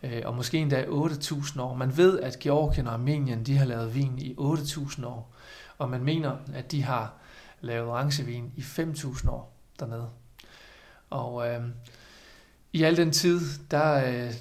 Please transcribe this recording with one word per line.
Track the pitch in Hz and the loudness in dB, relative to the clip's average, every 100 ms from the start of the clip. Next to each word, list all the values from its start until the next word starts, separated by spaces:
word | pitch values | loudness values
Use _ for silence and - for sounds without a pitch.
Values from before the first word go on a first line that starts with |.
Øh, | 135 117 | -6 -6
og | 113 | -4
måske | 120 123 160 | -4 0 0
endda | 151 135 - | 2 2 0
otte | 143 156 147 | 0 0 0
tusind | - 147 143 135 | -4 -4 -4 -6
år. | 127 | -6
Man | 127 131 135 | -2 -2 6
ved, | 180 185 | 6 6
at | 131 - | -2 -4
Georgien | 147 147 151 - 123 | 2 4 4 2 0
og | |
Armenien, | 113 127 151 139 117 113 | -2 0 2 0 -2 2
de | 139 | 4
har | |
lavet | 135 120 113 | 4 2 -2
vin | 123 139 127 | 0 -2 -2
i | - - | -6 -2
otte | 143 160 143 | 0 0 -2
tusind | - 139 - 123 | -6 -6 -8 -8
år. | 117 113 - - - - - | -8 -12 -18 -20 -20 -20 -8
Og | 131 | -4
man | 127 | -2
mener, | 131 160 147 135 - | 0 0 0 -4 -8
at | 139 127 | -12 -4
de | 147 | -2
har | 139 123 113 - - - - - | 0 0 -4 -10 -20 -20 -20 -14
lavet | - 117 117 | -6 -4 -2
orangevin | 120 143 143 120 120 120 - | -2 0 -2 -4 -6 -8 -10
i | |
fem | 135 - 160 | -10 -4 -4
tusind | 151 139 127 - | -4 -6 0 0
år | 123 - - _ _ | -2 -8 -20 _ _
dernede. | 123 117 117 120 - - - - - - - - _ | -8 -8 -10 -14 -20 -20 -20 -20 -20 -20 -20 -20 _
Og, | - 120 120 120 | -6 -6 -4 -4
øh, | 120 120 120 - - - - - - - _ _ | -2 -6 -8 -16 -20 -20 -20 -20 -20 -20 _ _
i | 160 | 2
al | 160 165 | 4 6
den | 165 | 6
tid, | 147 175 175 156 - - | 4 4 4 2 -6 -2
der, | 147 156 143 131 123 123 | 4 4 4 2 0 -4
øh, | 117 | -6